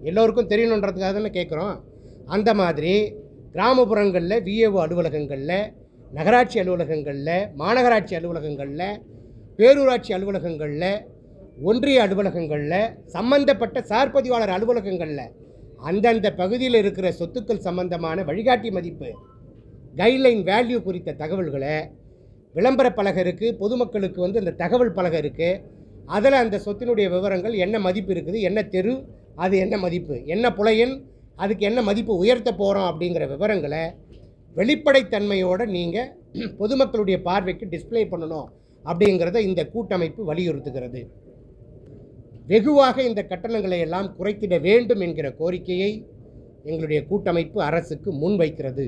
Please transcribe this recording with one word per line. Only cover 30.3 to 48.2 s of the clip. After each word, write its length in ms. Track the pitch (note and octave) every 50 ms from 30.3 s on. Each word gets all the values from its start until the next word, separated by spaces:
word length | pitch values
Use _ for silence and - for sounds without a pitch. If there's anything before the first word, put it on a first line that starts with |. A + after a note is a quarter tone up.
| E3 G3+ A#3 B3
புலையன், 460 | E3+ F#3+ G#3 A3 A3 A3 A#3 B3+ C4+ C4+ - - - - - - _
அதுக்கு 280 | - F3+ G3+ G#3+ F3 G3+
என்ன 140 | G3+ A3+ B3+
மதிப்பு 320 | A#3 G3+ G3+ G#3+ A3 - A3 F3
உயர்த்த 320 | F3+ A3 B3+ B3 - B3
போறோம் 380 | A3 E3+ G3+ G3 G3 G3 F#3+ F3+
அப்படிங்கிற 340 | D#3+ D#3 E3+ F3+ F3 E3 D3+ C3+
விவரங்களை 560 | C#3 C#3 F#3+ G#3+ G#3+ F#3+ D3 C#3+ D3 D#3+ E3 E3 F3+ - - - - - - - - _ - - -
வெளிப்படைத்தன்மையோட 1080 | D#3 F#3+ A#3 D4+ - - D4 C4+ C4+ B3 F#3 - G3+ G#3 G#3 G3+ F#3+ F#3 F3+ F3+ F#3 A#3+
நீங்க 320 | G#3+ F#3+ F3 F3 E3+ E3+ G#3 B3 C4+ - - - _ -
<clears throat> 180 | - A#3 G#3 -
பொதுமக்களுடைய 600 | - G3 G#3+ C4+ C4 C4+ C4 C4+ A3+ G#3 F#3 F#3+ F3
பார்வைக்கு 440 | - F3 F3+ G3+ F#3+ F3+ F#3 - A3+
டிஸ்ப்ளே 380 | F#3+ D#3+ D#3+ - - A#3 A#3 G#3+
பண்ணணும். 420 | F3 F3+ E3+ E3 D#3 E3 D#3 C3 - - _ _ _ _ _ -
அப்படிங்கிறத 520 | D3 E3+ E3+ G#3 G3+ G3 F3+ E3 E3+ F3+ A#3 A3 F#3+
இந்த 120 | F#3 F3 D#3 - -
கூட்டமைப்பு 480 | A3+ A3+ - G#3 F3+ E3+ D#3+ D#3+ - A3 D#3+ D3+
வலியுறுத்துகிறது. 680 | E3 F3+ E3+ D3+ C3 A2+ C#3+ B2 C3 B2 B2 A#2+ B2+ A2+ - - - - - - - - - - - - - - - - - - - - - - - - - - - - -
வெகுவாக 500 | F#3 A3+ G3+ C#4+ D4 C#4+ C4+ B3+ A#3+ C4 C4
இந்த 180 | B3 A3+ G3+ F#3+ G3
கட்டணங்களை 480 | F#3 F3+ - A3+ A#3 A3 G3 F#3 F3+ E3+ E3+
எல்லாம் 240 | D#3 E3 F#3 G3+ F#3 - -
குறைத்திட 380 | F3+ G3+ G#3 G#3 G#3 G3 F3+ E3
வேண்டும் 400 | C#3+ F3 G#3 A#3 A#3+ G3+ A#3+ G3+ F#3
என்கிற 220 | F3 E3 D#3+ D3 C#3 B2+ -
கோரிக்கையை 520 | D#3 F3 F3+ F3+ - - F3+ F3+ F#3+ G#3 G#3+ G#3+ - - - - - - - - - - - _ -
எங்களுடைய 360 | D3 D#3 D#3+ D#3+ D3+ D3+ D3 C#3+
கூட்டமைப்பு 540 | - F#3+ G3+ G3+ F3+ E3+ E3+ E3 D#3+ - G#3 E3+ D3
அரசுக்கு 400 | D3+ E3+ E3 - D#3 D3 - G#3 F3 C#3